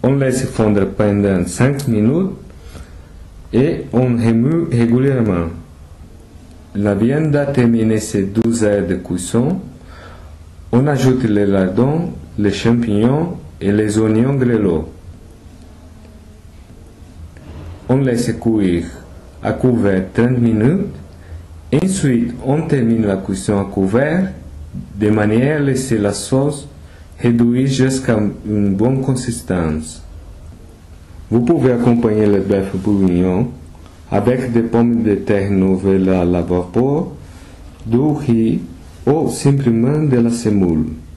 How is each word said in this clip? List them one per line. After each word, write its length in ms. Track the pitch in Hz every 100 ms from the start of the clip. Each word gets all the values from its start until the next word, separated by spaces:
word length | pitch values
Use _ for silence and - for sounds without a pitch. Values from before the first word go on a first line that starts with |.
On 140 | 123 139
laisse 300 | 135 120 -
fondre 420 | - 110 101 95
pendant 580 | - 104 101 101 95 87
cinq 420 | - 127 143 143
minutes 440 | 107 107 156 196 - - - - - - - - - - - -
et 320 | 110 147 - -
on 120 | 117 127
remue 640 | 117 113 113 127 165 -
régulièrement. 760 | 120 117 120 139 131 113 90 82 82 - - - - - - - - - - -
La 220 | 101 104 98
viande 400 | 113 143 156 143
a 120 | 143
terminé 500 | 135 120 117 110 110
ses 240 | - 104
douze 400 | 95 107 113 117
heures 240 | 107 101 95
de 80 | 90
cuisson. 600 | - 90 - 117 139 190 - - - - - - - - - - -
On 160 | 120 143
ajoute 360 | 143 131 120
les 220 | 110 104 101
lardons, 680 | 98 92 101 131 160 175 - - -
les 160 | 104
champignons 800 | 98 117 120 117 101 113 143 175 180 - -
et 120 | 98
les 280 | 104 107 107
oignons 360 | 110 110 127 139
grelots. 520 | 123 113 101 80 80 - - - - - - - - - - - - - - - - - - - - - - - - - - - - - -
On 80 | 131
laisse 340 | 135 117 - 80
cuire 460 | 117 110 95 85 82 - - - - -
à 80 | 107
couvert 520 | - 127 117 101 95 95
trente 240 | - 120 127
minutes. 580 | 117 107 117 190 - - - - - - - - - 143
Ensuite, 500 | 190 190 143 120 117 - 120
on 180 | 147
termine 420 | 165 143 117 113 104
la 120 | 95
cuisson 420 | 95 95 - 101
à 60 | 95
couvert 640 | 98 95 113 147 175 190 - - - - - - 101
de 140 | 104
manière 480 | 107 107 110 135 156
à 20 |
laisser 380 | 143 127 - 110
la 160 | 101
sauce 540 | 98 - 131 143 151 - - - - - -
réduire 480 | 120 117 120 123 135
jusqu'à 500 | 131 131 131 - 107 104 - 107
une 260 | 107 101 95
bonne 260 | 117 135
consistance. 1000 | 135 123 - - - 92 80 78 78 - - - - - - - - - - - - - -
Vous 120 | 113
pouvez 320 | 120 165 131
accompagner 520 | 120 120 117 117 107 107
le 140 | 101
bœuf 360 | 95 98 95 95
bourguignon 760 | 101 101 95 87 92 92 135 - - - - - -
avec 400 | 101 104 123 120
des 100 | 117
pommes 420 | 113 117 120 117
de 100 | 104 98
terre 360 | 104 101 98
nouvelles 580 | 98 95 92 95 95 95
à 160 | 92 87
la 160 | 87
vapeur, 640 | 85 90 87 110 131 147 190 - - - - - - - 110
du 140 | 117
riz 600 | 151 143 - 113 113 - - - - - -
ou 240 | 151 131
simplement 720 | - 143 139 127 113 120 151
de 180 | 156 123
la 140 | 117
semoule. 560 | 117 107 104 90 80 78 78 -